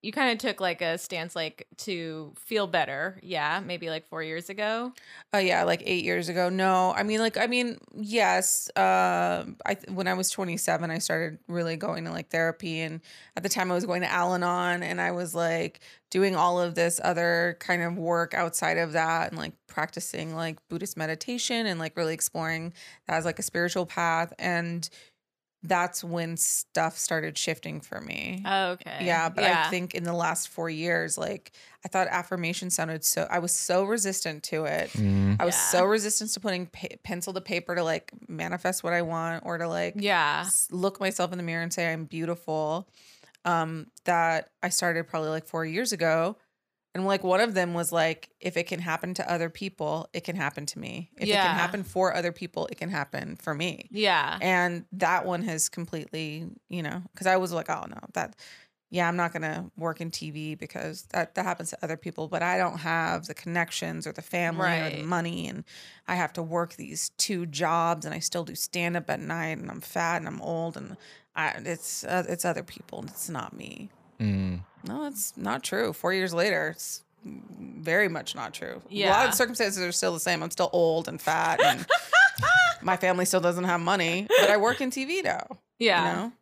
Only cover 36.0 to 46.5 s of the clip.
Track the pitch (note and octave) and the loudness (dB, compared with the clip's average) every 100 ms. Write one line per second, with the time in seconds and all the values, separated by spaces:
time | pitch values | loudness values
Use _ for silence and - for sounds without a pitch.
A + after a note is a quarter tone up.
36 | G#3 G#3 G#3+ - G#3 F3+ F3 - F#3+ - | 2 0 -2 -4 -2 -4 -4 -8 -10 -10
37 | - F3+ F3 F#3+ F#3 F3 F3 F3 E3 D#3+ | -6 -4 -4 -6 -2 -4 0 0 2 0
38 | - - - D#3+ E3+ F3 F3+ F#3 E3+ F3 | -4 -20 -12 -6 -4 -2 -2 -2 0 0
39 | E3+ E3 E3 E3 - E3+ E3+ E3+ F3 G3+ | 0 -2 -2 -4 -6 -4 -2 -2 -2 -2
40 | G3+ F3+ D3 D3+ F3+ - - F3+ F#3+ F#3+ | 2 4 4 2 2 0 0 0 0 0
41 | F#3+ F#3+ F3+ F3+ E3+ E3 E3+ F3 E3+ D#3+ | -4 0 -2 0 -4 -4 -4 -2 -2 -2
42 | D#3+ E3 E3 E3+ - D#3 D#3 E3 G3 _ | -6 -4 -4 -4 -2 0 0 -2 -4 _
43 | - - - _ A#3 E3 D#3+ D#3+ - - | -20 -20 -20 _ 2 2 2 -4 -10 -6
44 | - E3+ E3 D#3+ - _ F3+ - F3 E3 | 2 4 4 2 -2 _ 0 2 2 0
45 | D#3+ D#3+ D#3 D#3 - E3 D#3+ E3+ B3 F#3+ | -2 -2 -2 -4 -4 -4 -2 -2 -2 2
46 | E3 D#3+ E3+ G#3+ _ | 4 4 2 -2 _